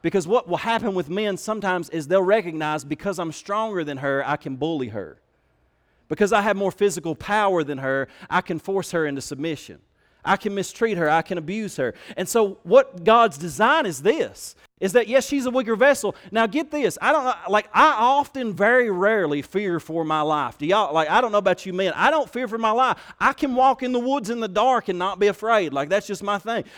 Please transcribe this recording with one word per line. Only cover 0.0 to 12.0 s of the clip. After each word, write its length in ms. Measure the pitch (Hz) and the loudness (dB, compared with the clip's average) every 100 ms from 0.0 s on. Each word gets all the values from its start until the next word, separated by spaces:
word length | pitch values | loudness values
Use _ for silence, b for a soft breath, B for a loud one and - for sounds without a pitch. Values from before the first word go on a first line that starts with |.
Because 260 | 170 196 160 | -2 -2 2
what 220 | 240 233 | 0 0
will 80 | 170 | -2
happen 380 | 220 226 226 | -2 -2 -2
with 160 | 185 147 | -2 -4
men 260 | 180 214 185 | -2 -2 -4
sometimes 540 | - 214 196 180 165 | -6 -4 -2 -2 -4
is 180 | 165 139 | -6 0
they'll 140 | 190 | 2
recognize, 640 | 185 220 180 160 151 151 139 | 4 2 0 -4 -4 -4 -6
"Because 320 | 151 202 185 | -8 -6 -6
I'm 140 | 165 | -6
stronger 520 | 151 - 208 220 190 | -10 -6 -4 -4 -4
than 140 | 151 139 | -6 -4
her, 280 | 139 139 131 | -2 -2 -2
I 100 | 147 | -4
can 200 | 143 131 | -6 -6
bully 320 | 151 160 127 | -4 -4 -6
her. 320 | 107 85 - _ _ _ _ _ _ _ _ - | -8 -12 -14 _ _ _ _ _ _ _ _ -8
Because 240 | 151 208 | 0 2
I 80 | 214 | 2
have 160 | 208 196 | 2 0
more 160 | 196 | -2
physical 420 | - 202 170 165 | 0 0 0 -6
power 480 | 156 - 208 202 180 | -6 -2 0 2 2
than 140 | 143 139 | 0 -4
her, 320 | 135 135 139 B B | -2 -2 -4 B B
I 100 | 175 | -2
can 180 | - 165 | -2 -6
force 340 | - 190 170 | -4 -4 -2
her 120 | 175 | -2
into 160 | 151 139 | -2 -4
submission. 600 | - 135 160 147 - 78 _ _ _ _ - | -8 -8 -6 -8 -10 -20 _ _ _ _ -2
I 80 | 196 | 0
can 200 | 208 196 | 0 -6
mistreat 420 | 185 - 226 185 | -6 -2 -2 0
her. 100 | 156 | 2
I 140 | 160 | 2
can 160 | 165 175 | 0 -4
abuse 380 | 156 208 208 - | -6 -6 -6 -4
her." 180 | 127 B | -4 B